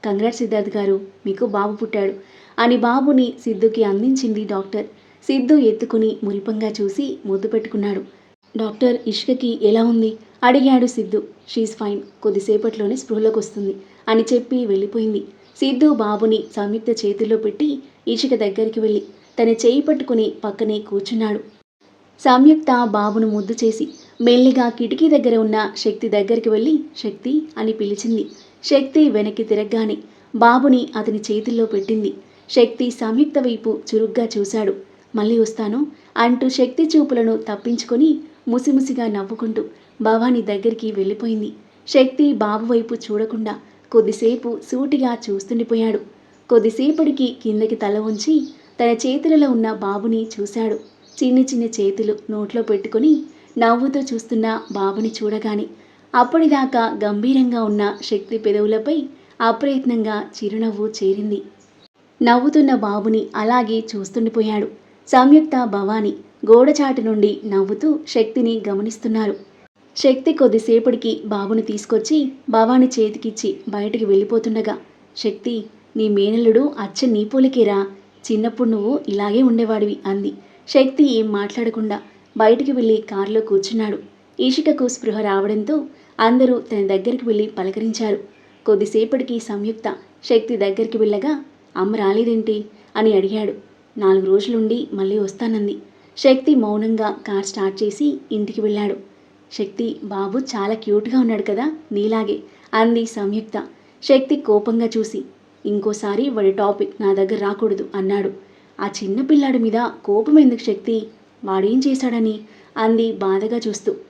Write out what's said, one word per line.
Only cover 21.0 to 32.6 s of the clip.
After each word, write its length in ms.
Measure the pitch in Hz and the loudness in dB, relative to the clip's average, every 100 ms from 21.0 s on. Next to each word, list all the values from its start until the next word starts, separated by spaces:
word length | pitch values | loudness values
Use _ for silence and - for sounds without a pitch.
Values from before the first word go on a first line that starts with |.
| 196 226 220 208 - _ _ _ _ _ _ _ | -2 -2 -2 -4 -8 _ _ _ _ _ _ _
సంయుక్త 640 | 269 254 285 311 302 247 | 4 8 8 8 4 0
బాబును 460 | 240 208 208 214 220 | 2 0 0 0 0
ముద్దు 240 | 208 190 226 | -2 -4 0
చేసి 240 | 226 220 311 - - _ | 0 0 -8 -10 -20 _
మెల్లిగా 480 | 233 247 254 254 240 | 4 6 6 4 0
కిటికీ 400 | 233 233 254 320 | -2 -4 2 4
దగ్గర 280 | 294 233 226 | 4 4 2
ఉన్న 360 | 220 214 214 208 | 2 0 -2 -2
శక్తి 320 | 220 214 226 | -4 -2 0
దగ్గరికి 400 | 208 196 226 226 | 0 2 0 2
వెళ్ళి, 320 | 214 254 302 - - | 2 2 0 -2 -10
"శక్తి" 460 | 220 190 254 302 311 - | -10 -8 -2 -2 -2 -6
అని 140 | 220 | -4
పిలిచింది. 540 | 220 202 202 226 220 - - - _ | -2 -4 -4 -2 -4 -4 -12 -20 _
శక్తి 460 | - 285 269 311 302 | 2 2 4 4 4
వెనక్కి 340 | 214 208 214 | 4 -2 -4
తిరగగానే 520 | 220 208 214 220 214 - - _ _ 226 | -2 -2 0 -2 -2 -4 -10 _ _ 4
బాబుని 520 | 233 247 277 254 240 220 | 6 6 4 4 2 -4
అతని 220 | 214 214 | -4 -4
చేతుల్లో 480 | 208 214 220 233 220 | -2 -4 -2 -2 0
పెట్టింది. 480 | 208 196 220 202 - - _ - | -2 -2 -2 -2 -6 -18 _ -2
శక్తి 400 | - | 2